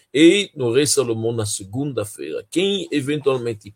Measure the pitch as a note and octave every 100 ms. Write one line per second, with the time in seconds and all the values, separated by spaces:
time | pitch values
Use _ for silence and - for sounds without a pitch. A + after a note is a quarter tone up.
0 | _ C3+ E3 G3+ G3 D3 A#2+ A#2+ D3 -
1 | B2 A2 A2+ A#2 G#2 - F#2+ A#2 D3 A#2
2 | G#2 - C#2+ D2 - E3 G3 G3 - D3
3 | C3 D3 C#3 C3 A#2+ A2 G#2